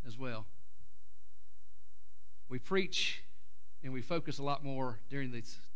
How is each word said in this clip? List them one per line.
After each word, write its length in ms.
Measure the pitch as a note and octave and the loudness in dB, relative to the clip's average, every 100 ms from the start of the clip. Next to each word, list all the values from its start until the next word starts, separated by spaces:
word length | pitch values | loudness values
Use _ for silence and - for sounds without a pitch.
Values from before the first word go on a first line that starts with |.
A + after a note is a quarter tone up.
| B2 | 0
as 100 | A2+ | 0
well. 300 | C3 A2 A2 - - - - - - - - - - - - - - - - - - - - | 0 0 0 0 0 0 0 0 0 0 0 0 0 0 0 0 0 0 0 0 0 0 0
We 120 | B2+ | 0
preach 640 | - F#3+ F#3 - - - - - - - - - | 2 2 2 2 2 2 0 0 0 0 0 0
and 100 | C3 | 0
we 100 | C3 | 0
focus 360 | A2 E3+ - C#3 | 0 0 0 0
a 40 | |
lot 200 | C#3+ C#3+ | 0 0
more 360 | C#3+ C3 C3 A2 - | 0 0 0 0 0
during 240 | C#3 C3 | 0 0
the, 100 | A#2+ - - - | 0 0 0 0